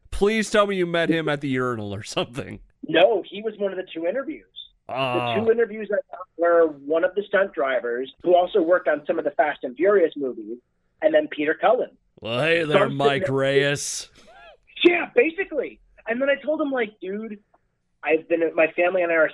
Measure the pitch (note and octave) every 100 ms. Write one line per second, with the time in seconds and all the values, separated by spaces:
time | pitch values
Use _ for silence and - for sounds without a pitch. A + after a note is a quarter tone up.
0 | _ - G3+ A3 G#3 G#3+ G3+ G3 F3 E3+
1 | D#3+ E3 D#3 D3 C#3+ B2+ B2+ A#2 G#2 G2
2 | - - - A#2+ F#2 G#2 - _ C#3+ D#3+
3 | G3 G#3 D#3+ G3 A3 G3 G3+ F#3 F3+ E3
4 | E3+ A#3 C4+ B2 F#2+ - - _ - A#2+
5 | C3 B2 A#2+ A#2 A3+ A3+ A3+ G#3+ G#3 G3
6 | - F3 F#3 - E3+ E3+ E3 C#3+ C#3 D#3+
7 | F3 F#3 G3+ G3 G3 E3 C3+ B2+ A#2 A#2+
8 | C3 - E3 F3 F3+ G#3+ E3 F3 E3+ D3+
9 | - E3 D3 - D3+ C#3 C3+ B2 F#3 G3+
10 | D#3+ D3 C3+ A2+ G#2+ B2 _ _ _ _
11 | D#3 D#3 D3+ - D3 D#3 E3+ E3 - _
12 | _ _ A2 A#2+ D3+ E3+ D#3 D3 C#3 C#3
13 | C#3 C#3 C3+ C3+ C3+ C#3 C#3+ C#3+ - -
14 | - _ - - - - _ - F4 E4+
15 | D4+ A#3+ D4 E4 F#4+ D4+ E3 A2 _ _
16 | - A#3+ C4+ C#4 C4+ D#4 D4 C4 G#3+ -
17 | F#3 G#3 A3 G#3 _ _ _ _ _ _
18 | D3 D#3+ - E3+ D#3+ E3 D#3 - F3 F#3
19 | E3+ E3 D3+